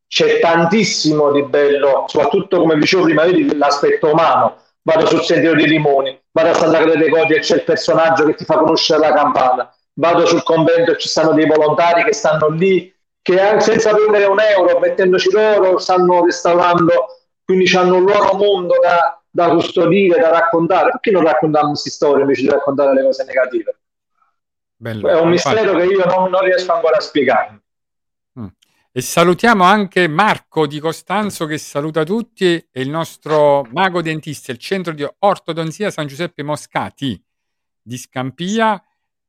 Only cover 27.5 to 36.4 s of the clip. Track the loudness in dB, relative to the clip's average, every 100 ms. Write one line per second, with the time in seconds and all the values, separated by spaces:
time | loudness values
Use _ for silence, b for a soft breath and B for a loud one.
27.5 | -10 _ _ _ _ _ _ _ -18 -18
28.5 | -18 _ _ _ -10 -6 0 0 0 0
29.5 | 2 2 2 0 -2 0 0 0 -2 -6
30.5 | -4 -4 -4 -8 -8 -6 -6 -4 -6 -8
31.5 | -8 -8 -8 -6 -4 -4 -4 -6 -4 -2
32.5 | -2 -6 -10 -8 -6 -8 -12 -4 0 2
33.5 | 2 -2 -2 -2 -2 -4 -6 -10 -12 -12
34.5 | -12 -8 -8 -6 -8 -8 -4 -2 -2 -4
35.5 | -8 -8 -6 -6 -6 -8 -8 -10 -10